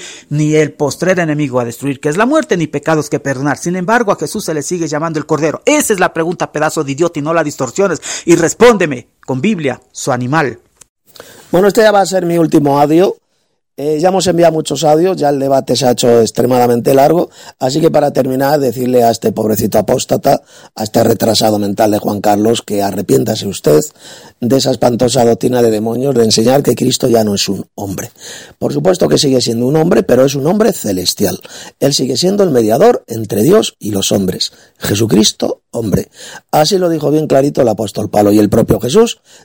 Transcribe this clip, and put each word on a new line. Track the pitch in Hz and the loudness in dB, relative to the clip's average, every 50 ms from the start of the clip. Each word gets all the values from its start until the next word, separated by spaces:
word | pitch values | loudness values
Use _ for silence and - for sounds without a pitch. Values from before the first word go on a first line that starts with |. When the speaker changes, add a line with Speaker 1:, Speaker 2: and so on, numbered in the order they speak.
| - - - - - _ | -6 -18 -20 -20 -12 _
Speaker 1:
ni | 147 147 151 151 156 | -4 -2 0 2 2
el | 156 156 139 143 | 2 0 0 -2
postrer | _ 151 139 131 - 175 175 185 175 | _ -4 -4 -2 -2 -2 0 0 0
enemigo | 175 156 151 147 147 135 120 127 | 0 -2 -2 -2 -4 -2 -2 -2
a | 120 | -2
destruir, | 117 117 - 131 143 139 123 | -4 -8 -8 -6 -6 -6 -4
que | - 151 | -4 -4
es | 151 180 | -2 0
la | 220 | 0
muerte, | 247 302 320 294 - 214 180 | 0 0 0 0 0 -2 -2
ni | 160 143 | -2 -4
pecados | - 147 - - 160 156 147 - | -4 -6 -2 -2 -2 -2 -2 -4
que | - 143 | -6 -6
perdonar. | - 143 135 127 139 147 135 - | -4 -4 -6 -4 -2 -4 -4 -4
Sin | - 175 175 185 | -4 -6 -6 -4
embargo, | 180 170 226 247 240 202 | -2 0 0 0 2 0
a | 185 - | 0 -2
Jesús | 160 147 - 214 - | -4 -8 -8 -8 -8
se | - 160 | -6 -6
le | 151 135 | -6 -6
sigue | - 180 180 165 151 | -6 -6 -6 -4 -4
llamando | 151 147 156 170 160 156 | -4 -4 -4 -4 -4 -6
el | 143 | -4
Cordero. | - 160 143 147 160 131 - - | -2 -2 0 0 -2 -4 -2 0
Esa | - 196 - - - 220 | 0 0 0 0 0 0
es | 180 | 0
la | 185 165 | 0 -2
pregunta, | - 165 165 165 180 - 160 139 | 0 -2 -4 -4 -2 -4 -6 -6
pedazo | - 156 147 160 - 165 156 | -4 -2 -2 -2 -2 -4 -4
de | 135 | -4
idiota, | 139 135 175 202 175 156 | -2 -2 -2 -2 -2 -4
y | |
no | 143 151 165 | -4 -2 0
la | 165 | 0
distorsiones. | 160 147 139 - 139 120 - - 196 196 165 - - - - - - | -2 -2 -4 -6 -8 -6 -2 -2 0 0 -2 -4 -8 -12 -12 -10 0
Y | - 170 | 2 2
respóndeme | 165 170 151 - - 214 247 233 196 180 160 139 123 - _ _ _ _ | 2 2 0 0 4 4 4 4 4 0 -2 -4 -8 -12 _ _ _ _
con | - 135 131 | -6 -6 -2
Biblia, | 131 208 220 175 151 135 120 - _ _ _ | -2 -2 -2 -2 -4 -6 -6 -6 _ _ _
su | - - - | -10 -4 -4
animal. | 127 123 123 123 139 165 151 123 - - _ _ _ _ - _ _ _ _ _ _ - - - - - - - - | -2 -2 -2 -2 0 0 0 -2 -4 -8 _ _ _ _ -20 _ _ _ _ _ _ -20 -20 -20 -20 -20 -10 -2 0
Speaker 2:
Bueno, | 170 190 202 | 2 2 4
este | 180 - 220 | 4 4 4
ya | 214 208 | 4 4
va | 202 | 4
a | 190 | 2
ser | 170 190 185 175 | 2 0 -2 0
mi | 170 170 170 | 0 0 2
último | 165 156 - 165 147 143 139 143 | 0 4 2 2 2 4 2 2
audio. | 147 143 156 165 185 208 - - _ _ _ _ _ _ _ _ _ _ _ - | 2 4 4 2 2 2 0 -6 _ _ _ _ _ _ _ _ _ _ _ -8
Eh, | 139 147 156 151 | -4 -4 -2 0
ya | 165 185 | 0 0
hemos | 185 190 165 | 0 2 0
enviado | 185 170 170 170 165 156 | 0 2 4 2 2 2
muchos | 160 151 - 151 139 156 | 0 -4 -4 -4 -2 2
audios, | 151 151 156 170 190 185 151 | 2 4 4 2 0 0 0
ya | 147 143 | 0 0
el | 147 139 | 0 0
debate | 135 139 135 135 135 - 131 | 0 0 0 0 0 0 -2
se | 120 135 | 0 2
ha | 123 | 0
hecho | 123 - - 123 117 117 | 0 2 2 4 4 4
extremadamente | 113 107 - - 117 120 127 127 127 120 120 120 110 - 139 | 4 2 0 -2 0 2 2 2 2 2 2 0 2 2 4
largo, | 135 139 151 160 175 175 - _ - - - - _ | 4 4 4 2 2 -2 -4 _ -20 -20 -20 -12 _
así | - 131 135 160 | -4 -2 -2 0
que | 160 160 | 0 2
para | 147 151 147 147 127 | 2 2 0 0 0
terminar, | 147 127 131 131 131 139 135 151 151 | -2 -2 -2 0 -2 0 0 0 0
decirle | 139 127 113 127 127 123 123 123 117 | 0 -2 -2 -2 -4 0 2 4 4
a | 113 | 2
este | 117 - - 113 98 | 2 0 -2 -4 -2
pobrecito | 113 110 107 107 101 107 104 - 110 | -2 -2 -2 -2 -2 -2 0 0 0
apóstata, | 101 - 127 131 - - 131 - - - 143 - - _ - - - - _ | 0 0 -2 -2 0 -2 -4 -2 0 0 0 0 -2 _ -20 -20 -20 -20 _
a | - 110 | -10 -10
este | 110 - 120 113 | -4 0 0 2
retrasado | 113 113 98 113 113 107 101 113 110 107 104 | 2 0 0 0 0 0 0 0 0 0 0
mental | 104 101 101 98 113 107 | -2 -4 0 0 0 0
de | 104 104 | 0 0
Juan | - - 107 101 | -2 -4 -6 -2
Carlos, | 92 107 104 101 104 110 117 113 | 0 0 2 2 2 0 0 0
que | - - 104 101 | -4 -6 -4 -4
arrepiéntase | 98 98 98 95 - - 131 135 127 117 110 - 95 101 | -4 -4 -4 -6 -2 0 0 0 0 -2 -4 -4 -4 -8
usted | - - - 156 151 151 - - - _ - - - - - - _ _ | -8 -4 0 2 2 2 2 -2 -10 _ -20 -20 -20 -20 -20 -20 _ _
de | - 117 131 | -2 0 0
esa | 135 127 135 | 2 2 0
espantosa | 131 113 - 127 120 107 127 120 117 131 117 | -2 0 0 0 0 2 0 0 2 2 2
doctrina | 117 117 110 - 127 127 123 | 2 2 2 0 -2 0 2
de | 120 117 | 2 2
demonios | 110 104 107 113 113 120 127 139 135 | 0 0 -2 -4 -4 -4 -2 -2 2
de | 117 117 | 2 2
enseñar | 110 104 - 110 120 131 143 139 | 2 2 2 2 2 2 2 2
que | - 120 | 0 0
Cristo | - 120 127 127 - - 131 | 0 0 -2 -2 0 0 2
ya | 113 113 107 | 2 2 2
no | 107 101 | 0 -2
es | 98 - - | -2 -4 -4
un | 98 95 - - _ | -6 -8 -8 -14 _
hombre. | - 104 98 92 - - 113 _ _ - - - - - - - _ | -12 -10 -10 -8 -10 -12 -14 _ _ -20 -20 -18 -18 -20 -20 -14 _
Por | - - | -6 -4
supuesto | 139 147 147 185 185 180 - 151 | -4 0 0 0 0 2 0 0
que | 147 135 | 2 2
sigue | 127 139 131 127 | 2 2 0 0
siendo | 117 120 113 117 120 127 | 0 -2 -2 -2 -2 0
un | 147 | 2
hombre, | 160 160 170 196 - 190 | 2 2 2 2 0 2
pero | - - - 131 | 2 4 4 4
es | 139 139 | 2 2
un | 143 131 151 | -2 -2 0
hombre | 190 208 214 233 | 0 2 0 0
celestial. | - - - 107 98 90 90 87 - - 104 92 - - - - - - - - _ _ | 0 -2 -4 -6 -4 -4 -4 -4 -4 -2 -4 -4 -4 -6 -12 -18 -20 -18 -20 -20 _ _
Él | - 143 143 | -2 0 0
sigue | - 135 123 131 | 0 -2 -2 -2
siendo | 117 170 180 202 208 202 | -2 0 0 2 2 2
el | 180 | 2
mediador | 139 123 113 104 107 139 190 240 240 - - - | 2 2 2 2 2 4 4 4 2 2 -4 -8
entre | 113 113 113 101 117 101 107 | -8 -8 -6 -4 -2 0 2
Dios | 151 190 220 - - - _ | 4 4 4 2 0 -8 _
y | - 104 | -10 -6
los | 104 95 98 - - | -4 -4 -2 0 0
hombres. | 107 95 92 90 87 - - - _ _ _ _ _ | 0 0 -2 -4 -6 -8 -10 -10 _ _ _ _ _
Jesucristo, | - - 107 101 113 110 - 196 220 - - - - - 523 - _ _ | -6 -4 -2 0 0 2 2 2 2 2 0 -2 -6 -6 -6 -8 _ _
hombre. | - 120 - 104 - - 214 - _ - - - - - _ _ | -8 -6 -4 -2 -2 -4 -4 -6 _ -20 -20 -20 -20 -20 _ _
Así | - 151 156 147 202 185 | 0 0 2 2 0 0
lo | 180 175 | 0 0
dijo | 165 156 147 143 | -2 -2 -2 0
bien | 143 156 156 139 | 0 0 0 2
clarito | 143 135 139 147 143 - | 2 2 2 2 0 0
el | 139 113 | 0 0
apóstol | 107 92 110 101 - - 104 95 | 0 -2 -4 -6 -6 -6 -8 -2
Pablo, | - 107 104 101 | 0 2 4 4
y | 101 107 | 4 4
el | 104 101 | 4 4
propio | 113 113 110 - - - | 2 2 2 2 0 -2
Jesús | - 123 139 208 233 226 - - _ _ - - _ | -2 0 2 2 2 2 0 -10 _ _ -20 -20 _